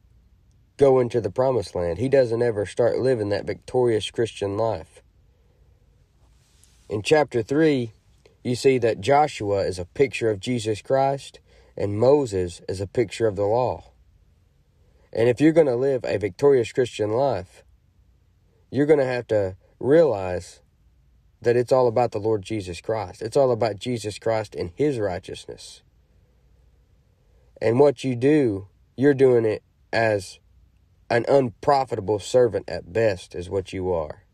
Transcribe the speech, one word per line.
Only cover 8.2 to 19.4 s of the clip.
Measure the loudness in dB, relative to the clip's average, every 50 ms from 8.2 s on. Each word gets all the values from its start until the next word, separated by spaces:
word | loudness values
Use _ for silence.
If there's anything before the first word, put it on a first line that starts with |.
| _ _ _ _ _
you | -6 -6
see | 2 2 4 4
that | 4 2 0 -2 -2
Joshua | 0 2 4 4 4 2 -2 -6 -4 -2 -2 -2
is | -2 -4 -6 -8
a | -12
picture | -10 _ 0 0 0 0 -2 -2 -2
of | -2 -2
Jesus | -4 -4 -4 -4 -4 -4 -6 -6
Christ | -4 -2 0 0 2 0 -2 -4 -10 -16 -20 -20 _ _ _ _ _ _ _ -8
and | -6 -6 -2 2
Moses | 4 4 4 4 2 -2 -4 -4 -6 -6 -8 -12 -12 -10
is | -8 -8
a | -8
picture | -4 -2 -2 -2 -2 -2 -2 -2
of | -2 0
the | -2 -2
law. | 0 0 0 0 -2 -4 -6 -12 -20 _ _ _ _ _ _ _ _ _ _ _ _ _ _ _ _ _ _ _ _ _ _ _ _
And | -2 0 2 2
if | 2 4
you're | 4 4
gonna | 6 6 4 4 2
live | 0 0 0 0 -2 -2
a | -4 -4 -4
victorious | -4 -6 -4 2 4 4 4 4 2 0
Christian | -2 -2 -2 -2 -2 -4 -4 -2
life, | -2 -2 0 -2 -2 -4 -6 -10 _ -20 _ _ _ _ _ _ _ _ _ _ _ _ _ _ _ _ _ _ _ _ _ _
you're | -2 0 2
gonna | 4 4 4 4
have | 0 -2 -4 -2 0
to | 0 0